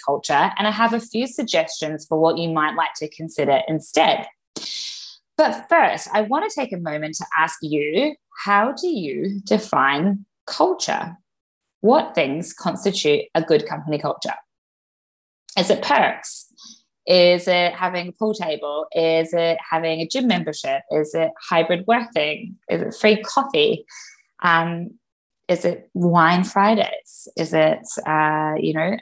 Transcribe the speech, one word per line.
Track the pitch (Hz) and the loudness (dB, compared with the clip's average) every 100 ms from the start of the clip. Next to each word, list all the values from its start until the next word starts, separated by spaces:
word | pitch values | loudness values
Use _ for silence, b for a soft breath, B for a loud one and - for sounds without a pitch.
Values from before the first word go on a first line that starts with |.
| - | -2
culture. | 143 - 143 170 - | -4 0 2 2 0
And | 208 | -2
I | |
have | 202 233 | 2 0
a | 226 | 0
few | 226 226 262 | -4 -6 -6
suggestions | - 240 170 160 - 156 156 - | -4 -2 -2 -2 -4 -6 -8 -4
for | 160 | 2
what | 160 165 | 2 2
you | 165 | -2
might | 156 151 160 | 0 0 0
like | 160 - | -4 -4
to | 156 | -12
consider | - 160 - 143 135 - | -10 -10 -2 2 2 0
instead. | 160 - - 160 - - - _ - B B B B B B _ - | -4 -2 2 2 2 -4 -16 _ -14 B B B B B B _ 2
But | 302 220 - | 2 0 2
first, | 339 202 160 - | 4 4 2 -2
I | 208 | -2
want | 214 285 415 | 0 0 -2
to | |
take | - 254 | -4 -6
a | 180 | -6
moment | 165 151 156 160 | -6 -6 -6 -8
to | - 156 | -4 0
ask | 165 - | 0 -2
you, | 156 151 147 170 294 302 _ - | -2 -2 0 0 0 -2 _ -8
how | 196 202 226 | 2 4 2
do | - 359 | 0 -4
you | 277 151 147 185 202 - | -4 -4 -4 -4 -6 0
define | 208 - 143 135 143 185 202 - _ - | 0 2 2 2 2 2 0 -6 _ -10
culture? | - 349 370 - - - 175 _ _ _ _ _ _ | 0 2 2 -2 -4 -6 -12 _ _ _ _ _ _
What | 202 285 - - | 2 4 2 0
things | 139 147 180 | -2 -2 -6
constitute | - 185 - 202 196 151 147 - 170 | -6 -6 -2 -2 0 2 2 0 -2
a | |
good | 160 151 151 | 2 2 2
company | 156 151 147 | -6 -4 -4
culture? | 147 - - - - _ _ _ _ _ _ _ _ _ - - | -4 -6 -8 -10 -14 _ _ _ _ _ _ _ _ _ -6 -2
Is | 185 | 2
it | 202 | 0
perks? | - - 160 - - - - B B B B _ - | 2 2 2 0 -10 -12 -14 B B B B _ 2
Is | 180 175 175 175 | 6 6 4 2
it | 175 175 | 2 2
having | - 185 180 175 | 0 -4 -4 -6
a | |
pool | - 214 | -4 -4
table? | 214 165 147 147 147 156 | -2 -4 -4 -6 -6 -4
Is | 170 165 160 165 | 0 2 2 2
it | 170 165 165 - | 0 0 0 -2
having | 165 165 160 | -2 -2 -2
a | 160 | -4
gym | 262 254 | 0 2
membership? | 180 160 151 139 135 - | 2 -2 -6 -4 -4 -2
Is | 156 151 165 | -2 0 0
it | 160 - - | -2 -4 0
hybrid | 170 165 180 190 | 0 2 0 2
working? | 233 233 160 151 151 - - - | 0 0 -2 -4 -4 -12 -16 -6
Is | 170 | -4
it | 190 - | -4 0
free | 214 214 | 2 2
coffee? | - - - 156 151 - B B B B B _ | 0 -2 0 2 2 0 B B B B B _
Um, | 175 165 170 170 175 - _ _ _ _ - | 2 2 2 -4 -8 -12 _ _ _ _ -2
is | 175 | 0
it | 175 170 - | 0 -4 -6
wine | 185 175 170 165 180 | 0 4 6 6 4
Fridays? | 185 202 202 220 - - - - - - | 2 2 4 2 0 -4 -12 -16 -12 -6
Is | 160 | -2
it, | 160 156 - - - - | 2 4 2 -4 -8 -2
uh, | 156 151 156 156 156 | 0 2 0 -2 -2
you | 160 | -2
know, | 156 170 233 | 0 -2 -2